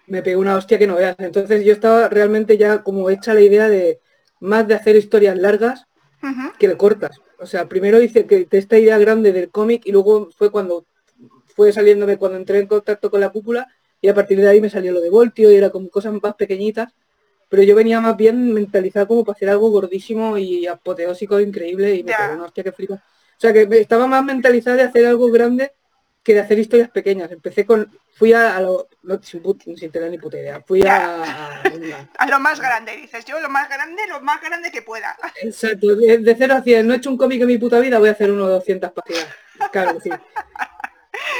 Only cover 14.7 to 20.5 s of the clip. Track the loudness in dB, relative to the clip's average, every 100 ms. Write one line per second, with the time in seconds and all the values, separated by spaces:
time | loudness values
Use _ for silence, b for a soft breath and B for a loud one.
14.7 | -4 -4 -4 2 2 2 4 6 6 4
15.7 | -2 -8 -6 -6 -6 -8 -6 -6 -4 -6
16.7 | -6 -10 _ _ _ _ _ _ 4 6
17.7 | 6 4 2 0 2 2 2 0 -2 -2
18.7 | -2 -2 -2 0 0 -2 -4 -2 0 2
19.7 | 0 -2 -8 -8 -6 -4 -4 -4